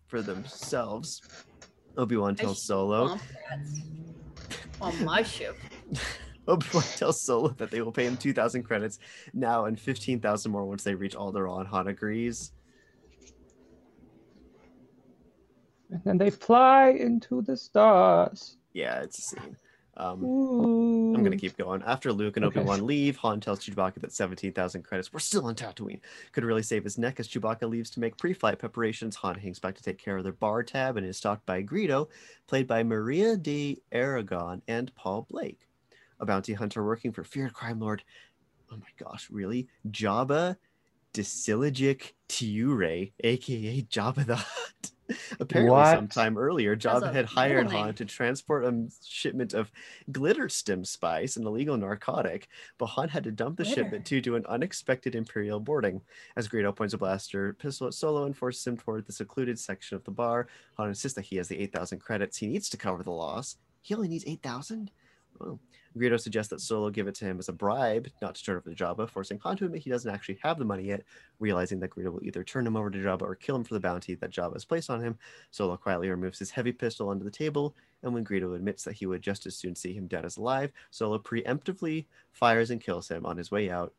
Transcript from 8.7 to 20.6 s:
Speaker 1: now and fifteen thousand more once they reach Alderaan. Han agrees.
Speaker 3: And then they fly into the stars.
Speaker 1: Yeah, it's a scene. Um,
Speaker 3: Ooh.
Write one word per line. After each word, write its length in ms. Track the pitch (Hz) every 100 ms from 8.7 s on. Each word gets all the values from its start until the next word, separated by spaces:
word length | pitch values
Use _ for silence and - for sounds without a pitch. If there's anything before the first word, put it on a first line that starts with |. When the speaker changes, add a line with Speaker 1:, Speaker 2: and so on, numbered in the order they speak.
| 107 104 - - - -
Speaker 1:
now 320 | - 120 117 110
and 120 | 110
fifteen 400 | - 131 - 120
thousand 320 | 107 104 110
more 140 | 101
once 180 | 98 98
they 120 | 101
reach 200 | 92 98
Alderaan. 520 | - 98 101 92 92 95
Han 220 | 98 92
agrees. 640 | 101 107 110 120 113 - - _ _ _ _ - - - - - _ - - _ _ - - - - - - - - - _ - - - _ _ _ _ _ -
Speaker 3:
And 100 | 175
then 120 | 196 185
they 120 | 202
fly 580 | - - 233 262 269 262
into 520 | 262 240 233 - 247
the 140 | 214 254
stars. 1000 | - 208 220 190 185 170 - - - - _
Speaker 1:
Yeah, 280 | 90 64 62
it's 180 | 71 -
a 40 |
scene. 340 | - - 73 - _ _ _ -
Um, 260 | 90 92
Speaker 3:
Ooh. 880 | 254 262 269 247